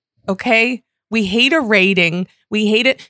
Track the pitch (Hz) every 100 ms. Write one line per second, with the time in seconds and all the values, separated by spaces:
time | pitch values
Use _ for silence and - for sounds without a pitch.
0 | _ _ - 190 247 226 226 247 - _
1 | _ 220 196 214 262 320 240 208 185 190
2 | 170 170 185 _ _ 214 208 220 247 -
3 | -